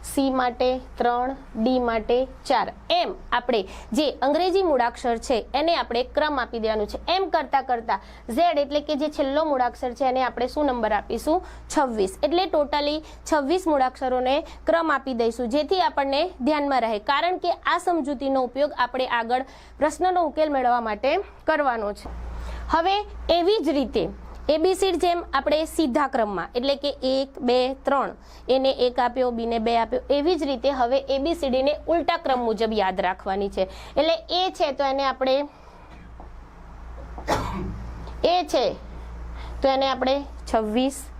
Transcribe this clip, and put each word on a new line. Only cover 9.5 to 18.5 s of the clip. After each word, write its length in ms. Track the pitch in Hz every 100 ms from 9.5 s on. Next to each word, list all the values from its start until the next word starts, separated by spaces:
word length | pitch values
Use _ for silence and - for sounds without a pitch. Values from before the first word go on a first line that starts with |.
| 262 240 226 254
છે 120 | 240 262
એને 180 | 262
આપણે 240 | 254 247 247
શું 180 | 294 294
નંબર 280 | 247 214
આપીશું? 460 | 208 - 226 285 339 339 - -
છવ્વીસ. 480 | - 269 220 185 -
એટલે 240 | 294 339 370 311
totally 420 | 285 294 294 302 311 - -
છવ્વીસ 360 | 311 269 359 330
મૂળાક્ષરોને 760 | 294 254 262 262 254 254 285 320 - -
ક્રમ 240 | 330 330
આપી 220 | 277 269
દઈશું 360 | 240 233 233 240
જેથી 320 | 277 294 381
આપણને 500 | 330 269 277 277 359 359
ધ્યાનમાં 400 | 262 302 285 262
રહે, 180 | 226 214
કારણ 400 | 214 285 339 359
કે 140 | 349 - -
આ 120 | 330
સમજૂતીનો 680 | 349 339 269 277 269 269
ઉપયોગ 280 | 247